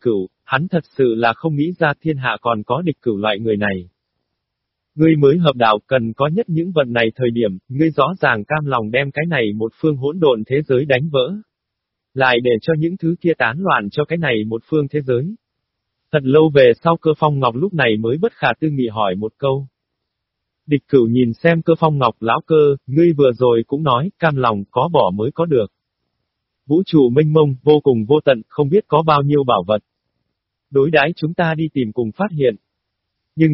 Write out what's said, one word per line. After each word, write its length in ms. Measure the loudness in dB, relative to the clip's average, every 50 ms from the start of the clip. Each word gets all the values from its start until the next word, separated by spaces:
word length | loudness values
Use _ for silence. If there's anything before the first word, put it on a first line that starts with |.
Cửu, 260 | -2 -2 -2 -2 -4 -8 _ _ _
hắn 240 | -6 -4 -4 -2
thật 160 | -2 -4 -4 -6 _ _
sự 180 | 0 0 0 2
là 180 | 0 0 0 -2
không 220 | -2 -4 -4 -2
nghĩ 160 | -2 -2 -4 -2 -2
ra 140 | -2 -2 -2 -4
thiên 160 | -4 -6 -4
hạ 200 | -4 -4 -6 -6 -4
còn 220 | -4 -4 -4 -4 -4
có 180 | -4 -4 -2
Địch 200 | -2 -4 -4 -4
Cửu 160 | -4 -4 -4
loại 220 | -2 -2 -4 -4 -2
người 180 | -2 -2 -2
này. 320 | -2 -2 -4 -4 -6 -10 -14 _ _ _ _ _ _ _ _ _ _ _ _ _ _ _ _ _ _ _ _ _
"Ngươi 200 | 2 2 2 4
mới 220 | 4 4 4 4
hợp 180 | 4 2 0 0
đạo, 240 | 2 0 0 0 -2 -2
cần 260 | -2 -2 -2 -2 -4 -4
có 140 | -2 -2
nhất 220 | -2 -2 -2 -4 -2
những 220 | -4 -4 -4 -2
vật 160 | -2 -2 -2
này 180 | 0 -2 -2 -2 -2 -2
thời 160 | -2 -2 -2
điểm, 260 | 0 0 -2 -2 -2 -6 -10 -8
ngươi 200 | -4 -2 -2 0
rõ 240 | 0 0 0 0 0 -2
ràng 220 | -2 0 0 -2 -4
cam 200 | -4 -4 -4 -2
lòng 260 | -2 -2 -4 -2 -2
đem 200 | -2 -2 -2 -2
cái 140 | -4 -4 -4
này 280 | -2 -2 -2 -2 -2 -2
một 160 | -4 -6 -6 -4
phương 200 | _ -2 -2 -2
hỗn 240 | -2 -4 -4 -2 2
độn 240 | 2 2 2 0 -2
thế 140 | -2 -4 -2
giới 240 | 0 0 0 0 0
đánh 240 | 0 -2 -2 -2 -2
vỡ. 220 | -2 -2 -2 -2 -6 -10 -14 _ _ _ _ _ _ _ _ _ _ _ _ _ -4
Lại 240 | 0 0 2 2 2 2
để 80 | 0 0 0
cho 120 | 0 -2 -2
những 200 | 0 -2 -2 -4
thứ 180 | -4 -4 -4 -4 -2
kia 120 | -2 -2 0
tán 220 | 0 -2 -4 -2 -2
loạn 300 | -2 -2 -2 -2 -2 -4
cho 160 | -4 -4 -4
cái 120 | -2 -4
này 180 | -4 -2 -2 -2 -2 -2
một 140 | -4 -6 -8 -6
phương 220 | _ -2 -2 -2
thế 140 | -2 -4 -4
giới." 340 | -2 -2 -2 -2 -2 -6 -10 -14 _ _ _ _ _ _ _ _ _ _ _ _ _ _
Thật 120 | -4 -2 0
lâu 280 | 4 4 4 4 6 6
về 180 | 6 6 6 4 2 0
sau, 140 | 0 0
Cơ 140 | 0 0 -2 0
Phong 220 | 2 0 0 0 0
Ngọc 160 | 0 -2 -2
lúc 180 | -2 -4 -2 -2
này 240 | 0 0 0 0
mới 200 | 0 -2 -2 -2
bất 160 | -2 -2 -4 -4
khả 140 | -2 -2 -2 -2 -2
tư 100 | -4 -4
nghị 180 | -2 -2 -4
hỏi 280 | -4 -2 -2 -2 -2 -2
một 180 | -4 -6 -8 -6
câu. 300 | _ -2 -2 -2 -4 -6 -10 _ _ _ _ _ _ _ _ _ _ _ _ _ _ _ _ _ _ _
Địch 160 | -2 -2 -2 0
Cửu 200 | _ 2 2 4
nhìn 260 | 2 2 2 0 0 -2
xem 280 | 0 0 0 0 2
Cơ 120 | 2 0 2 2
Phong 180 | 2 0 2
Ngọc, 180 | 0 0 -2 -2 _
"Lão 220 | -4 -2 -2 -2 -2
Cơ, 300 | 0 2 4 4 4 2 -2 -6
ngươi 260 | -4 0 2 2 2 4
vừa 180 | 2 2 2 2
rồi 300 | 2 2 2 2 0 0
cũng 160 | -2 -4 -4 0
nói, 260 | 0 0 0 -2 -4 -4 _
cam 160 | -2 -2 0
lòng 280 | 0 0 -2 -2 -4 -6 -6
có 180 | -2 -2 -2 0 2
bỏ 180 | 2 2 0 0
mới 160 | -2 -4 -4
có 140 | -4 -4 -2
được. 220 | 0 0 0 0 -2 _ _ _ _ _ _ _ _ _ _ _ _ _ _ _ _ _ _ _
Vũ 160 | -2 0 0 0
trụ 240 | 2 4 4 4 4
mênh 240 | 4 2 2 2 2
mông, 220 | 2 2 2 0 0 2
vô 160 | 2 2 4 4
cùng 220 | 2 0 0 0
vô 140 | 0 0 2 2
tận, 160 | 2 0 0 -4
không 220 | _ -4 -4 -2 0
biết 140 | 0 0 0
có 160 | 2 0 0 2
bao 180 | 2 2 2
nhiêu 220 | 2 2 0 0 2
bảo 200 | 0 0 0 0
vật. 160 | -2 -2 -4 -4 _ _ _ _ _ _ _ _ _ _ _ _ _ _ _ _ _
Đối 220 | 0 0 2 2
đãi 220 | 2 2 2 0 -2
chúng 180 | -4 -6 -6 -2
ta 220 | -2 -2 -2 -2
đi 120 | -2 -4 -4 -4
tìm 180 | -4 -4 -4 -4
cùng 180 | -4 -6 -6
phát 200 | -4 -6 -6 -6
hiện. 240 | -2 0 0 0 0 -2 _ _ _ _ _ _ _ _ _ _ _ _ _ _ _
Nhưng 160 | 0 2 2